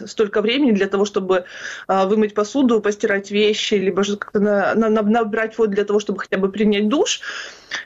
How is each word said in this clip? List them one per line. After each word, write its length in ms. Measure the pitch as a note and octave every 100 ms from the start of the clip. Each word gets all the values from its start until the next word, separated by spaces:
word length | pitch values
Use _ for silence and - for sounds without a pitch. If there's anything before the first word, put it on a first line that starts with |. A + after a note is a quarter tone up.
| -
столько 340 | - G#3 G#3+
времени 300 | G#3 C4+ C#4
для 160 | G3+ G3
того, 180 | G3
чтобы, 400 | G3+ G#3 F#3 F#3 - - - - -
э, 180 | F#3+ F#3+
вымыть 280 | G#3+ G#3+
посуду, 460 | G#3 G#3 C#4 B3+ A3+
постирать 520 | G#3 G#3 G#3+ G3 G3
вещи, 420 | G#3 G#3 G#3 -
либо 300 | G3+ F#3 F3+
же 120 | G3+ G3+
как-то 220 | - G#3+
на-, 360 | G#3 G3+ E3 G3
на-, 140 | A3
на-, 120 | A3
набрать 560 | G#3 A#3 G#3+ A3 A3 A3+
воду 140 | A3
для 120 | G3+
того, 140 | G3+ G#3
чтобы 220 | G#3 F#3
хотя 180 | - F#3+
бы 140 | G3
принять 360 | G3+ G#3+ G3+ G#3+
душ. 320 | D4 A#4 - - - - - - -